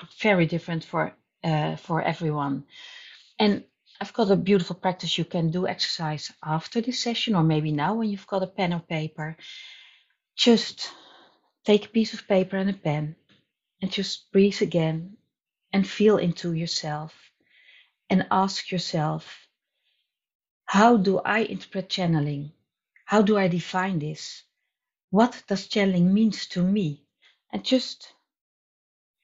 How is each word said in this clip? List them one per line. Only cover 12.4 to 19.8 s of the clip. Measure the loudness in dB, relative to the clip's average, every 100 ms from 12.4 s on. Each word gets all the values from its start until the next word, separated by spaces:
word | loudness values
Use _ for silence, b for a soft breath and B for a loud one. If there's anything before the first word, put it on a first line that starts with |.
| 0 -2
and | -4
a |
pen | -4 -2 -2 -4 -10 _ _ _ _ _ _
and | -6
just | -4 -6 -10 _
breathe | 4 4 4
again | 0 2 0 -2 -8 -16 _ _ _ _ _
and | -2 0
feel | 4 4 6
into | 2 -2 -4
yourself | -4 -4 -4 -6 -8 -10 -16 _ _ b b b b b _ 0
and | 0 2
ask | 2 2 -2 -6
yourself, | -6 -2 -2 -2 -4 -8 -20 _ _ _ _